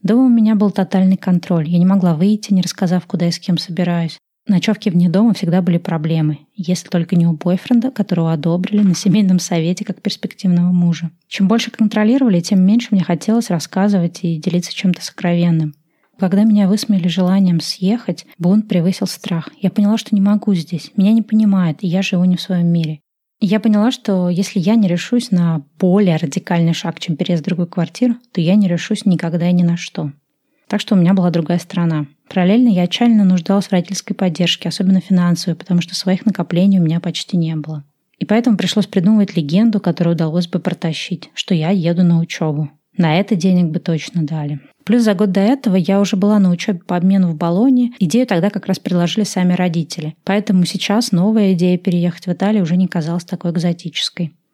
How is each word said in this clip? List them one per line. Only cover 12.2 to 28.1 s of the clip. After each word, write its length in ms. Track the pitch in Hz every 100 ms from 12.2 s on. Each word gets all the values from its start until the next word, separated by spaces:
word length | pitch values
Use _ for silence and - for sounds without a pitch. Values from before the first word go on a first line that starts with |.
| 262 180
тем 240 | 170 196
меньше 240 | 185 226 240
мне 120 | 196
хотелось 460 | 170 170 - 226 233
рассказывать 680 | 170 - - 202 202 170 170
и 160 | 175 165
делиться 360 | 165 170 175
чем-то 300 | - 190 175
сокровенным. 720 | - - 175 175 175 165 151 - _ _ _ _
Когда 260 | 185 196
меня 220 | 220 208 190
высмеяли 420 | 208 - 196 175
желанием 520 | 170 180 196 185 170
съехать, 640 | - - 185 240 - 170 - -
бунт 300 | 175 208 208
превысил 380 | 180 170 190 190
страх. 440 | - - 170 - _
Я 100 | 185
поняла, 280 | - 202 220
что 160 | -
не 80 | 208
могу 320 | 196 208 214
здесь, 380 | 185 151 165 - -
меня 160 | 196
не 80 | 226
понимают, 640 | 208 220 214 196 175 147
и 40 | 185
я 140 | 185
живу 240 | 196 185
не 120 | 180 180
в 40 |
своём 280 | - 180 175
мире. 320 | 170 156 156 _ _ _ _
И 60 | 196
я 140 | 214
поняла, 300 | 220 208 220
что 400 | - - 190 180
если 300 | 175 202 202
я 160 | 170 226
не 120 | 196
решусь 420 | 170 - 240 240
на 320 | 175 170 160 139 _
более 380 | 185 190 196 160
радикальный 560 | 160 - - 170 165
шаг, 280 | 160 165 165
чем 160 | - 151
переезд 260 | 175 175
в 20 |
другую 240 | 156 170 170
квартиру, 460 | - 165 - 247